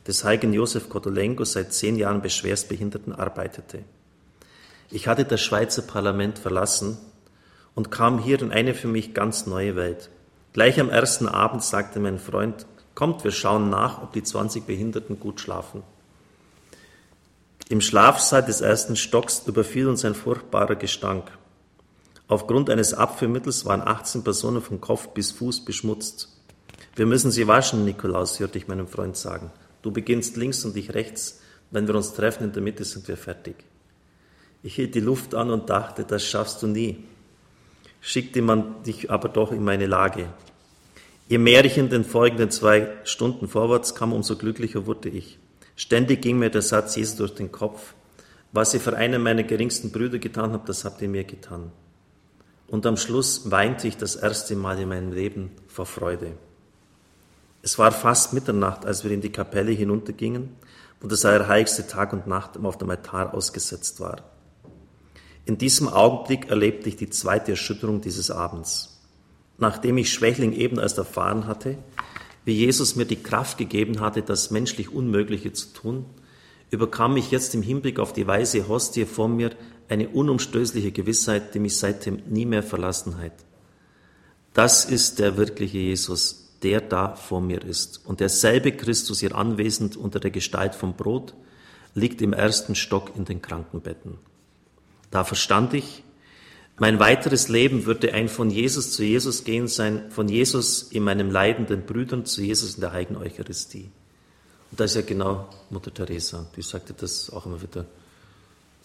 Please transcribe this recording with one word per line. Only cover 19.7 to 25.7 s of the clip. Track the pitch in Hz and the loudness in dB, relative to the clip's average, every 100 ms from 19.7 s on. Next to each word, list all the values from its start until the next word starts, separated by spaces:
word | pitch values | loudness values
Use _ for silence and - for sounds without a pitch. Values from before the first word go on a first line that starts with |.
| 127 131 | 0 0
uns | 120 | 0
ein | 110 101 | -2 -2
furchtbarer | 120 117 - 101 101 104 | -4 -4 -2 0 2 0
Gestank. | 95 - 101 95 - - _ _ _ _ _ _ _ - - | -2 -4 -4 -4 -8 -18 _ _ _ _ _ _ _ -12 0
Aufgrund | 107 - 123 139 | 0 4 2 4
eines | 113 104 | 4 2
Abführmittels | - 113 - 117 123 120 - - | 2 0 2 0 0 -2 -2 0
waren | 98 | 0
achtzehn | - 113 - 123 | 0 -2 -4 -4
Personen | 107 95 117 120 | -2 -2 -2 -2
von | - 101 | -4 -6
Kopf | - 113 - | -2 -4 -4
bis | 107 98 | -6 -6
Fuß | - 123 120 | -4 -6 -6
beschmutzt. | - | -6